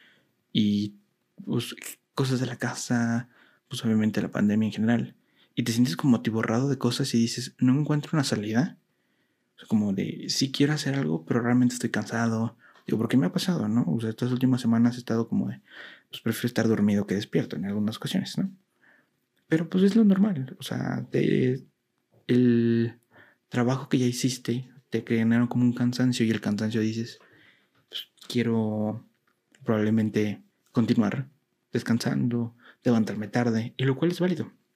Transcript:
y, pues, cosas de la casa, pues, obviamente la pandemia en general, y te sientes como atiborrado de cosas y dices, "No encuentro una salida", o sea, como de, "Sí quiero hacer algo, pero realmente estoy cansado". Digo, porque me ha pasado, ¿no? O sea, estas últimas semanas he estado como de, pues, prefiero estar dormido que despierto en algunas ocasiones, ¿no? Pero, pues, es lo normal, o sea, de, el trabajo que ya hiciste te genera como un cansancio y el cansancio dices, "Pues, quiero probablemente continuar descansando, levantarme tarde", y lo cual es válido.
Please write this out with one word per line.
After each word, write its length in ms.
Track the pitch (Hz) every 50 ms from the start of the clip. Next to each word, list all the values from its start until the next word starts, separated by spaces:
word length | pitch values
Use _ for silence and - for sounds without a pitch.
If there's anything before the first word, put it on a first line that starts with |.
| _ _ _ _ _ _ _ _ _ _
y, 440 | - - 104 104 104 101 104 104 - - _ _ _ _ _ _ _ - -
pues, 300 | - - 120 117 - - - - - - - _ _ _
cosas 260 | - 135 131 131 123
de 60 | 127
la 100 | 123 120
casa, 720 | - 127 117 - - - - 123 120 117 117 117 117 123 - _ _ _ _ _ _ _ _
pues, 160 | 131 - -
obviamente 380 | 113 110 110 107 107 101 107
la 80 | 90 -
pandemia 360 | - - 104 104 104 110 110
en 60 | 104
general, 440 | - 104 107 113 120 - 65 - - _ _ _ _ _ _ _ _
y 80 | -
te 100 | 120 120
sientes 240 | 113 120 123 131 170
como 200 | - - 139 117
atiborrado 520 | 107 - 117 107 113 107 92 110 120 135 143
de 100 | 131 131
cosas 360 | - 123 123 - 139 - -
y 40 | 117
dices, 360 | 117 117 - 123 127 - - -
"No 200 | 127 127 131 147
encuentro 320 | 147 147 151 147 147 -
una 120 | - 156 131
salida", 540 | - 120 107 104 107 110 120 170 196 - - _ _ _ _ _ _ _ _ _ _ _ _ _ _ _
o 20 | -
sea, 80 | - -
como 240 | 110 107 104 104
de, 340 | 95 95 - 156 - - - -
"Sí 240 | - - 139 135
quiero 200 | 131 - 143 143
hacer 220 | 151 143 - 139 135
algo, 300 | 139 139 156 165 160 -
pero 160 | - 127 117
realmente 340 | 120 120 123 127 127 120 -
estoy 160 | - - 113
cansado". 680 | - 107 104 - 117 113 117 117 113 110 113 113 - _ _ - _ - _
Digo, 120 | - - 107
porque 180 | 113 107 -
me 100 | 131 160
ha 60 | 180
pasado, 360 | 185 185 - 185 175 160 107 107
¿no? 160 | 110 120 -
O 140 | 170 147 117
sea, 100 | 110 110
estas 220 | 110 - 127 123
últimas 280 | 127 123 127 127 131 123
semanas 360 | - 117 117 113 120 120 123
he 20 | 123
estado 300 | - - 113 113 113 -
como 200 | - 101 123 123
de, 120 | 127 - - _ - - - - - - _ _
pues, 120 | - -
prefiero 240 | - 113 113 - - 120
estar 200 | - 117 110 113
dormido 380 | 110 101 104 104 101 104 101
que 80 | - 95
despierto 420 | 101 101 - - 156 - - -
en 100 | - 95
algunas 300 | 98 101 107 104 107 110 -
ocasiones, 400 | - - - 190 190 - - -
¿no? 120 | 196 190 - - _ _ _ _ _ _ _ _ _ _ _ _ _ _ _ _ _ _
Pero, 200 | 160 160 170 160
pues, 160 | - 185 190
es 120 | 202 196
lo 80 | 226 220
normal, 520 | 196 185 185 202 220 180 135 135 131 - -
o 40 |
sea, 440 | - - - 123 - - 127 127 127 -
de, 540 | - 135 - - - - 131 127 131 131 - _ _ _ _ _ _ _ _ _ _ _ _
el 720 | - 123 123 123 123 120 117 117 117 117 117 117 117 - - _ _ _ - - - _ _ _ _
trabajo 400 | - 123 120 123 135 131 - -
que 100 | - 131
ya 80 | 123
hiciste 640 | 120 120 - - 127 123 - - - 117 127 127 - - - _ _
te 140 | - 113 113
genera 400 | - 117 113 113 113 117 120 123 120
como 160 | - 123 123
un 100 | 123 120
cansancio 500 | 123 123 123 123 - 127 127 123 - 117
y 40 | 110
el 100 | 110 104
cansancio 400 | - 107 104 104 110 110 113 113
dices, 380 | 110 110 110 113 113 - - - _ _ _ _ _ - _ _ _ _ _ _ _ _
"Pues, 200 | - - - - _ _ - -
quiero 800 | - 120 113 117 113 110 110 107 107 107 107 107 110 120 - _ _ _ _ _ _ _ _ _ _ _ -
probablemente 760 | - 110 107 107 107 110 113 107 104 101 107 107 104 101 - - _ _ _ _ _
continuar 560 | - 127 113 107 120 120 104 98 - 135 131 - _ _ _ _ _ _ _ _
descansando, 840 | - 120 - - 117 117 - 117 - 139 131 120 117 120 117 113 - _ - - - _ -
levantarme 440 | 131 117 113 107 101 101 104 107 101
tarde", 460 | - 123 120 117 110 113 117 117 -
y 80 | - 131
lo 120 | 135 131
cual 140 | 135 165 170
es 80 | - -
válido. 320 | 175 180 170 143 - - - _ _ _ _